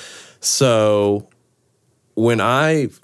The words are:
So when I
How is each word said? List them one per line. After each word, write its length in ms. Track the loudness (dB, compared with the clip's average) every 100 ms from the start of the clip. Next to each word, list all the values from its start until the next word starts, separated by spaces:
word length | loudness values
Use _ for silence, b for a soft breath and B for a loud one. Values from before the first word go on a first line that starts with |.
| B B B B
So 880 | -4 0 2 2 2 2 0 -2 -6 _ _ _ _ _ _ _ _
when 260 | -2 0 2
I 480 | 0 0 0 -2 -4 -8